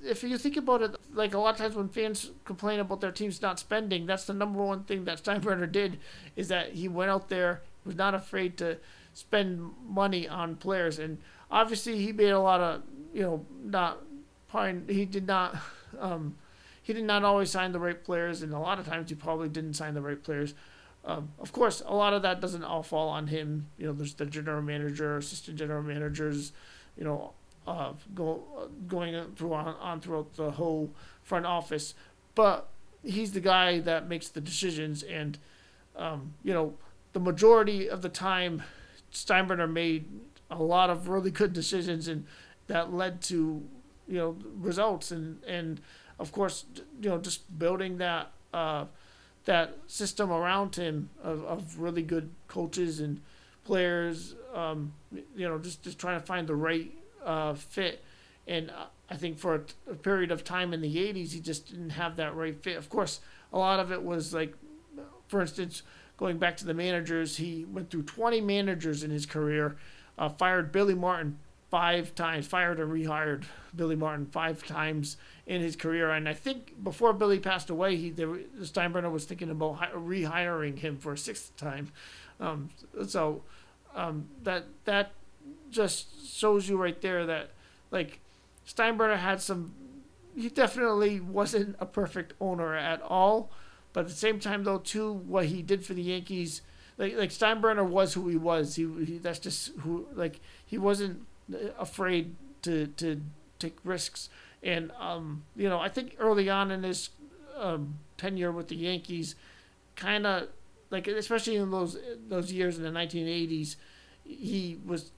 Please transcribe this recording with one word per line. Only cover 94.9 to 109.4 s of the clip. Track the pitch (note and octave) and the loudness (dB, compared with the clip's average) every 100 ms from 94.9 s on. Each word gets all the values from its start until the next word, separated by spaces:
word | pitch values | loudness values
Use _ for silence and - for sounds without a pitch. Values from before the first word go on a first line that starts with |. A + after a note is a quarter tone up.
| G#3+ G#3+ | -2 0
what | G3+ F3+ F#3 D#3 | -2 0 2 4
he | F3+ | 2
did | E3+ G3 F#3+ | 2 0 0
for | |
the | F3+ | -4
Yankees, | F3 F3+ F3+ F#3 E3+ D3 - - - - | -2 -2 -2 -4 -4 -6 -12 -20 -12 -2
like, | G3 A3+ | -2 0
like, | F#3+ | 0
Steinbrenner | - A3 A3 A3 G#3+ F#3 | 4 4 6 4 6 4
was | F3+ F#3+ | 4 4
who | F3+ F3+ | 2 2
he | E3 | 2
was. | E3 E3 C#3+ E3 | 4 2 2 0
He, | E3 E3 E3 | -2 -2 -4
he, | E3+ | -4
that's | F3 E3 | -6 -6
just | F#3+ - - D#4 | -4 -6 -6 -6
who, | D3+ E3+ - | -4 -4 -4
like, | - E3+ D#3 - - - | -4 -4 -4 -18 -18 -8
he | G#3 | 0
wasn't | G3 G3+ G3 F3+ - - - F#3 G3+ - | 2 2 0 -6 -12 -16 -10 -6 -6 -6
afraid | - - F#3 F3 E3+ - - - | -8 -2 2 2 0 -6 -16 -8
to, | F3 D#3+ D3+ | 0 0 0
to | - E3 D3 D3+ - - - | -2 -2 -2 -6 -12 -18 -10
take | E3 - | -10 -8
risks. | F3+ F3+ - - - - - - | -4 -4 -4 -8 -14 -16 -20 -6
And, | F3+ E3+ E3 - | -2 0 -2 -6
um, | F3 E3+ D#3 D3 - - | -6 -6 -6 -8 -10 0
you | G3+ | 2
know, | F3 | 2
I | F#3+ | 0
think | C4 B3 - | -2 -6 2
early | A3 G#3 G3 | 4 6 6
on | G3 G3 | 4 2
in | F#3+ | 0
his, | F#3 E3+ - - - - - C#4 | -2 -2 -6 -10 -20 -20 -16 -6
um, | G3 D#3+ C#3+ D3 - - | -2 -2 -4 -8 -12 -8
tenure | F#3 F#3+ F3 | -4 -2 -2
with | E3+ E3 | -2 -6
the | F3 | -4
Yankees, | E3+ F3+ E3 E3+ D3+ - | -2 -2 -4 -6 -6 -8